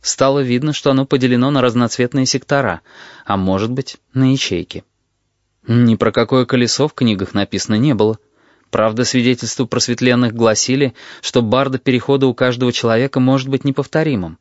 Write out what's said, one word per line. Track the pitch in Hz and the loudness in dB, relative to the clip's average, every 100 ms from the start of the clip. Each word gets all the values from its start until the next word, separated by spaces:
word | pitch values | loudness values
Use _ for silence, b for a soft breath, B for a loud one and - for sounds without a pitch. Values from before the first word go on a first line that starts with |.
Стало | - - 135 143 | -8 0 2 2
видно, | 131 123 151 | 0 0 -2
что | 143 143 | -2 0
оно | 135 135 | 2 2
поделено | 143 127 123 131 | 0 2 2 2
на | 143 | 2
разноцветные | 127 117 117 - 123 139 131 | 2 2 0 0 -2 0 -2
сектора, | 131 - 143 123 82 B B B B | -2 -2 -2 0 -4 B B B B
а | - 101 | -4 -2
может | 95 95 113 | 0 0 -2
быть, | 127 - - _ | -4 -8 -14 _
на | 131 131 | 0 2
ячейки. | 131 - 87 - - - _ _ _ _ _ _ _ - | 2 -2 -4 -6 -14 -16 _ _ _ _ _ _ _ 0
Ни | 117 120 110 | 4 4 4
про | 110 | 2
какое | 113 117 131 | 0 0 0
колесо | 123 131 120 - 147 | 2 0 0 0 -2
в | |
книгах | - 120 98 95 | 0 0 0 -2
написано | 101 101 98 - 107 | -4 -4 -4 -2 0
не | 143 | 2
было. | 110 107 110 b b b b b | 2 0 0 b b b b b
Правда, | - 110 110 | 0 0 0
свидетельства | 120 127 120 123 117 - | -2 0 0 -2 -4 -6
просветлённых | 123 123 - 117 123 120 123 | -4 -2 -4 0 0 2 0
гласили, | 117 113 107 - 135 135 B B B | 2 0 2 -2 0 -2 B B B
что | - 127 | -2 -2
барда | 113 127 139 127 | 2 0 0 -2
перехода | - 127 - 139 135 | 0 -2 0 0 0
у | |
каждого | 123 127 120 127 | 2 -2 0 -2
человека | 120 117 113 135 135 | -2 0 0 0 0
может | 127 135 131 | 2 2 0
быть | 135 | -2
неповторимым. | 139 135 139 156 156 123 85 80 | -2 -4 -2 -2 -2 -2 -6 -12